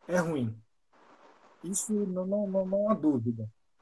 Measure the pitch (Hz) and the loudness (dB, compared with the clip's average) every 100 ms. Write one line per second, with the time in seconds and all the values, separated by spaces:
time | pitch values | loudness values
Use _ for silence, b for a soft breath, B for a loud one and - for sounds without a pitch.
0 | - 180 165 151 117 110 - _ _ _ | -2 0 2 0 -2 -4 -14 _ _ _
1 | - - - - - - 165 196 - 214 | -20 -20 -20 -20 -20 -14 -6 -4 -2 -2
2 | 202 180 185 202 202 190 185 202 208 208 | -2 -2 -2 0 0 0 0 2 2 2
3 | 151 131 117 113 110 - _ _ | 2 2 0 -2 -6 -12 _ _